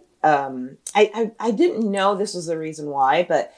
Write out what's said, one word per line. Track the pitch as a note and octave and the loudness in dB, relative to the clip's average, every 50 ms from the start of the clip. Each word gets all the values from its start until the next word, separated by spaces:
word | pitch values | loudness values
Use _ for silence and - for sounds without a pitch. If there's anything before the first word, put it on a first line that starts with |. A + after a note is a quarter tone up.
| _ _ _ _ - | _ _ _ _ 2
um, | D#3 D3 C#3 C#3 C3 C3 B2+ B2+ C3+ - _ - - - | 2 2 2 0 -4 -8 -10 -10 -12 -14 _ -10 -2 2
I, | G3+ G#3 G#3 - | 2 2 2 2
I, | A3+ A3+ G#3+ - - G#3 | -2 -4 -4 -4 -6 -4
I | A#3 | -2
didn't | G#3 G3+ F4 F4+ - G#3+ A3+ G3+ | 2 2 2 2 2 0 -2 -2
know | G3 G3 F#3+ G3+ G#3 | 0 2 2 2 2
this | F#3 G#3 G3+ - | 0 -2 -6 -6
was | F3 D#3+ | -8 -6
the | E3 E3 | -6 -6
reason | D#3+ D#3+ D#3 D#3 D3+ D3+ | -6 -6 -8 -10 -10 -10
why, | D3 C#3 C#3 C3+ C3+ D3 E3+ F3 | -6 -2 0 2 4 4 2 2
but, | - D#3+ C3+ - - - | 2 0 0 0 -2 -10